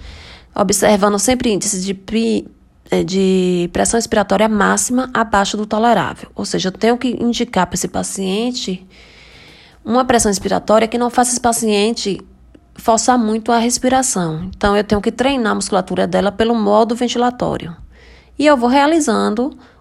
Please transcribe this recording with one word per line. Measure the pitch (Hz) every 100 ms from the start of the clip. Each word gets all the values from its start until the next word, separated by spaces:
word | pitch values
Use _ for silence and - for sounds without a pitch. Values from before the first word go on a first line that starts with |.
| - - - - - -
Observando | 196 202 214 208 202 202
sempre | 254 247 247
índices | 190 - 185
de | 190
pri-, | 190 - 220 226 208 - - _ _ -
é, | 185
de | 165 190 190 185 180 180 175
pressão | - 202 233
expiratória | 226 214 196 196 220
máxima | 208 190 202 - 254 262
abaixo | 226 220 202 196 214
do | 214
tolerável. | 214 240 208 135 - -
Ou | - 202
seja, | 170 185
eu |
tenho | 190 220 247
que | 247 -
indicar | 240 233 240 190 180
pra | 190
esse | 185
paciente | 185 185 - 190 202 247 247 - 185 - - - - - - - - - _
uma | - 247
pressão | 254 240 214
expiratória | 190 196 185 - 220 220
que | 240
não | 240
faça | 240 247
esse | 240
paciente | 240 226 220 202 214 233 202 180 - - - - _
forçar | - - 220 - 247
muito | 214 220 220
a | 233
respiração. | 233 - 254 262 262 190 165 156 185
Então, | - 208 202
eu |
tenho | 208 208
que | 226
treinar | 226 254 269 214
a | 202
musculatura | 196 190 190 185 190
dela | 185 196
pelo | 190 226 233
modo | 202 208 226 240
ventilatório. | 240 233 247 247 165 139 170 165 - - - - _ -
E | 294
eu | 277
vou | 240
realizando | 277 285 330 294 202 202 214 269 - - _